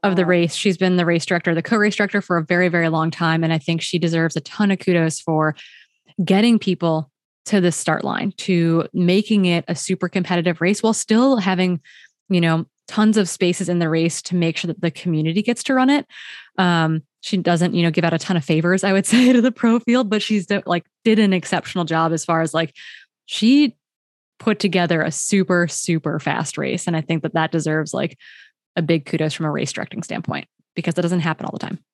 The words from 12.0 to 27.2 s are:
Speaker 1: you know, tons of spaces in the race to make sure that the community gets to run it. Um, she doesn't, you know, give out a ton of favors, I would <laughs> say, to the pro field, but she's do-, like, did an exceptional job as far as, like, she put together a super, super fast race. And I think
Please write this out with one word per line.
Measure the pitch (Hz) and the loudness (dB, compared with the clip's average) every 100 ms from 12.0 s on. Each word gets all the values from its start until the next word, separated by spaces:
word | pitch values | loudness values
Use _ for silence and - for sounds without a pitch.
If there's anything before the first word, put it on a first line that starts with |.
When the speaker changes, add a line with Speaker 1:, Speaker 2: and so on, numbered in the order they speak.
| - _ _ | -20 _ _
Speaker 1:
you | 185 | 0
know, | 170 160 - _ - | 2 0 -2 _ -8
tons | - 214 214 | 2 4 4
of | 185 | 0
spaces | - 180 180 180 | 0 0 0 -2
in | 175 | 0
the | 165 | 0
race | 160 165 - | 2 0 -2
to | - 180 | -4 -2
make | 165 160 | 0 -2
sure | 170 | -6
that | 160 | -4
the | 170 | -4
community | - 180 156 160 170 | -4 -2 0 0 -2
gets | 214 233 | -2 -4
to | - | 0
run | 262 262 | 2 4
it. | 285 - - - - - - | 2 -2 -16 -20 -20 -14 0
Um, | 180 170 160 160 - _ | 2 4 2 0 -4 _
she | - 196 | -6 -2
doesn't, | 175 170 175 | 2 2 2
you | 170 | 2
know, | 170 | 0
give | 156 | 2
out | 170 | 0
a | 165 | -2
ton | - 180 | 0 -2
of | |
favors, | 147 160 170 185 | 0 0 2 0
I | 196 | 2
would | 190 190 | 0 2
<laughs> | |
say, | 233 247 | 4 6
to | 247 | 4
the | 240 | 2
pro | 240 233 233 | 0 2 2
field, | 233 247 226 | 2 0 2
but | 214 | -2
she's | - 214 180 | 0 -2 -2
do-, | 202 - | -4 -2
like, | 175 - _ | -4 -4 _
did | - 220 | 2 4
an | 214 | 4
exceptional | 185 - 180 - 185 165 | 2 0 -4 -2 -6 -2
job | 165 165 | 0 0
as | 160 - | -2 -2
far | 165 | -2
as, | 160 | 0
like, | 160 165 - - - - _ | -2 -4 -6 -20 -20 -20 _
she | _ - 220 277 294 - _ _ _ _ _ _ | _ 0 4 4 4 -2 _ _ _ _ _ _
put | - 208 | -2 0
together | 202 180 175 165 | 0 0 0 0
a | 156 | -2
super, | 156 - 202 185 175 170 | -4 -2 0 2 0 0
super | - - 165 156 147 | -4 -2 -2 -2 -4
fast | 147 147 151 - | -4 -4 -4 -6
race. | 135 175 - | -6 -4 -4
And | 160 | -4
I | |
think | 156 165 | -2 -4